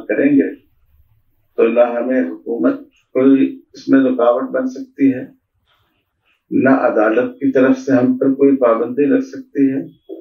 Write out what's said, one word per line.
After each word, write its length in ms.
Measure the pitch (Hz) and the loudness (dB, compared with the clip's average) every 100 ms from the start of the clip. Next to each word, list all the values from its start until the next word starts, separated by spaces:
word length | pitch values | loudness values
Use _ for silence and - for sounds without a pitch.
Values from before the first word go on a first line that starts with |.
| - | -4
करेंगे 400 | 107 139 143 - | -2 0 2 0
तो 1200 | - _ _ _ _ _ _ _ _ _ - 117 | -6 _ _ _ _ _ _ _ _ _ -2 0
न 160 | 117 120 | 2 0
हमें 320 | 120 127 131 | -2 -4 -2
हुकूमत 640 | 127 107 - 117 139 139 - _ _ 127 | -4 -6 -8 -4 -2 -4 -10 _ _ 0
कोई 300 | 135 135 135 - _ - | 4 4 2 -4 _ -12
इसमें 240 | 135 135 | 0 2
रुकावट 480 | 131 123 120 123 131 | 2 0 0 0 -2
बन 160 | 131 127 | -6 -6
सकती 400 | 131 131 - 135 | -8 -14 -2 0
है, 140 | 123 - _ _ _ _ _ _ _ _ _ _ _ - | 0 -8 _ _ _ _ _ _ _ _ _ _ _ -6
न 240 | - 131 135 | 0 2 2
अदालत 520 | 123 107 110 117 127 - | 0 0 0 0 -2 -4
की 160 | 139 | -2
तरफ 260 | 131 127 127 | 2 2 2
से 160 | - | 0
हम 200 | 127 127 127 | 0 2 0
पर 160 | 139 | 0
कोई 220 | 135 139 135 | 2 2 4
पाबंदी 480 | 120 113 120 127 143 | 2 2 -2 -2 0
लग 140 | 135 | 0
सकती 440 | - 135 - 143 135 | -2 -12 -8 -2 0
है। 180 | 135 - - - - | -2 -8 -14 -20 -20